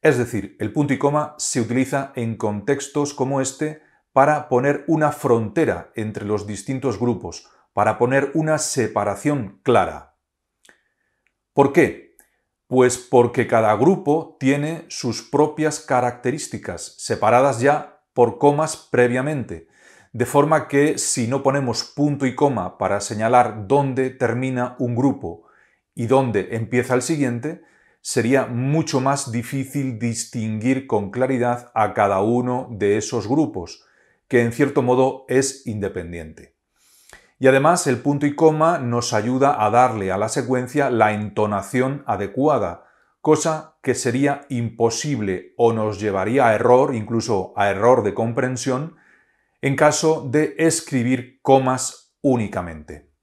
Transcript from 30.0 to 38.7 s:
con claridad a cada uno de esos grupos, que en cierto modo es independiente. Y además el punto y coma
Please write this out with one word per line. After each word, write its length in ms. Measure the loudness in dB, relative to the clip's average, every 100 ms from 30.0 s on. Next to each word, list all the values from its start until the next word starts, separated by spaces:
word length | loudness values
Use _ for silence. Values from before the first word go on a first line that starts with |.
| -6 -6 -8 -6 -6 -2 0 -2 0
con 220 | -2 -2
claridad 600 | -2 -2 0 0 -2 -6
a 200 | -2 0
cada 280 | 2 2 2
uno 460 | 2 0 0 -4 -6
de 280 | -2 0 0
esos 320 | 0 -4 -2
grupos, 560 | 0 0 -2 -12 -16 _ _ _ _ _
que 140 | 2
en 100 | 2
cierto 300 | 2 2 2
modo 420 | 2 4 2 0 0
es 360 | 0 0 -4 -10
independiente. 840 | -6 -6 -6 -10 -12 -14 -18 -20 _ _ _ _ _ _ -20 _ _
Y 80 | 8
además 400 | 8 6 2 2
el 140 | 0
punto 240 | 0 0 0
y 100 | 4
coma 420 | 4 6 2